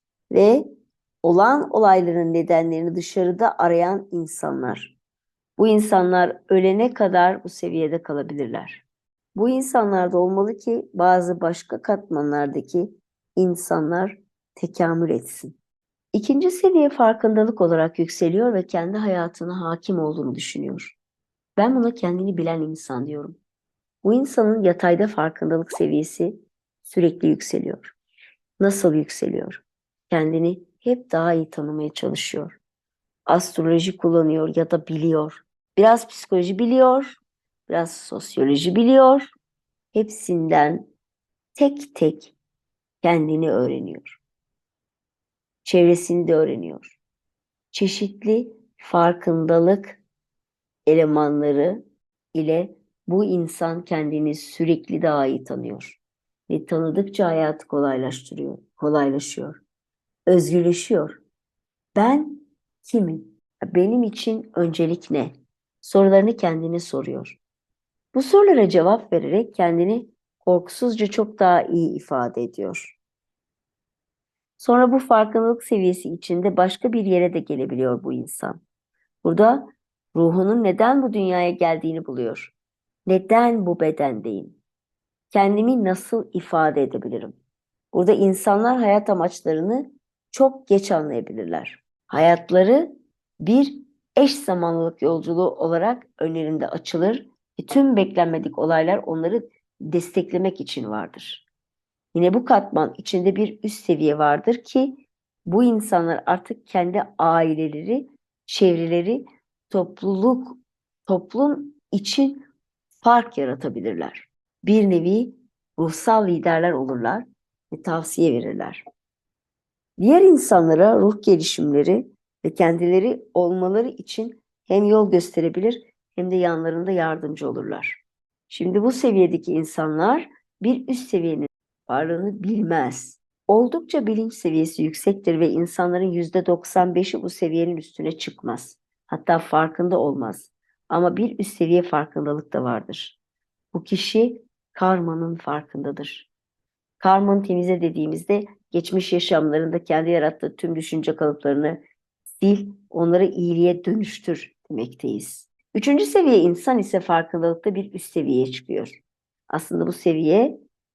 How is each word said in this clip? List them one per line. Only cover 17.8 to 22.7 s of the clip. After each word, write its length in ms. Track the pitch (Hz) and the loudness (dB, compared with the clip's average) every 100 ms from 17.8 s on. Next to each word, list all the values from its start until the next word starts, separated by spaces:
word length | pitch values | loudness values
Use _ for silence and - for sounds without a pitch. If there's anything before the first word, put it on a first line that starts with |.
| 160 170 | 0 -2
yükseliyor 560 | 165 - 165 190 247 | -4 -2 0 2 0
ve 120 | 190 185 | 0 -2
kendi 320 | 175 175 208 | -4 -4 -4
hayatına 600 | 214 180 170 - 175 185 | -2 -2 -4 -8 -10 -6
hakim 380 | 165 165 - 180 | -6 -6 -4 -2
olduğunu 360 | 151 151 135 | -2 -4 -6
düşünüyor. 640 | 113 - 143 139 123 - _ _ _ _ _ _ - | -8 -10 -8 -8 -10 -14 _ _ _ _ _ _ 0
Ben 200 | 226 262 | 2 2
buna 140 | 233 | 0
kendini 460 | 240 175 180 196 170 | -2 -4 -4 -4 -4
bilen 240 | 165 165 | -4 -4
insan 460 | 156 | -6